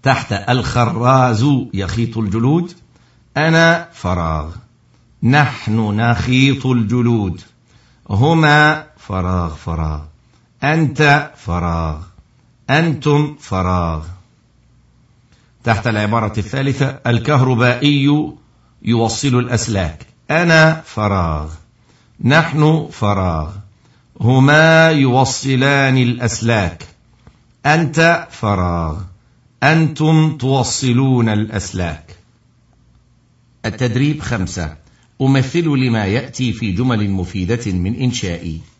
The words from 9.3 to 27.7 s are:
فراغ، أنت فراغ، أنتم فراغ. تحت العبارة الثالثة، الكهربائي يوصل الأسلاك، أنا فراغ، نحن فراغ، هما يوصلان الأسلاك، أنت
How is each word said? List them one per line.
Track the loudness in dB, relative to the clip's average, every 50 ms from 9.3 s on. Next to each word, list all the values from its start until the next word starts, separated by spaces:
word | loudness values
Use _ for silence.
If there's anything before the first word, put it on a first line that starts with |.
| -2 -2 -4 -4 -8
فراغ، | -10 -10 -8 -6 -4 -4 -4 -6 -8 -10 -16 -20 _ _ _ _ _ _ _ _ _ -2
أنت | -2 0 0 0 0 0 0 2 4 4 2 0 -4 -14
فراغ، | -14 -8 -4 -4 -2 -2 -2 -2 -2 -4 -4 -6 -8 -12 -18 _ -20 _ _ _ _ _ _ _ _ _ -2
أنتم | 0 0 2 0 -2 -2 0 0 2 2 0 -2 -6 -14
فراغ. | -12 -6 -4 -2 -2 0 0 0 -2 -2 -4 -6 -8 -12 -16 -20 _ _ _ _ _ _ _ _ _ _ _ _ _ _ _ _ _ _ _ _ _ _ _ _ _ _ _ _ _
تحت | -2 -2 0 0
العبارة | -2 -2 0 0 0 0 0 -2 -2 -4 -4
الثالثة، | -6 -6 -4 -4 -2 -2 -2 -2 -2 -4 -4 -6 _
الكهربائي | 0 0 0 0 0 0 2 2 2 2 2 2 2 2 2 2 2 2 2 2 2 2 0 -2 -4 -10 -16 _ _ _ _ _ _ _ _
يوصل | -4 -2 0 0 0 -2 -2 -2 -2 0 0 0
الأسلاك، | 0 0 -2 -4 -2 -2 -2 -2 -2 -4 -6 -10 -20 _ _ _ _ -4
أنا | -2 0 2 4 4 6 6 4 4 0
فراغ، | -8 -12 -6 -2 -2 0 0 0 0 -2 -2 -4 -6 -10 -12 -16 -20 _ _ _ _ _ _ _ _ _ _ _ 0
نحن | 2 2 2 2 0 0 2 2 2 2 0 -2 -6
فراغ، | -8 -4 -2 -2 0 0 -2 -2 -2 -4 -6 -8 -10 -14 -18 -20 _ _ _ _ _ _ _ _ _ -2
هما | 0 4 4 6 6 6 6 6 6 6 6 6 6 4
يوصلان | 4 2 2 2 4 2 2 0 -2 -6 -4 -2 0 0 2 2 2 2 2 2 2
الأسلاك، | 2 2 0 0 -2 -4 -4 -4 -2 -2 0 0 0 0 -2 -6 -10 -20 -20 _ _ _ _ _ _ _ -20 _ _ _ _ _ _ _
أنت | 0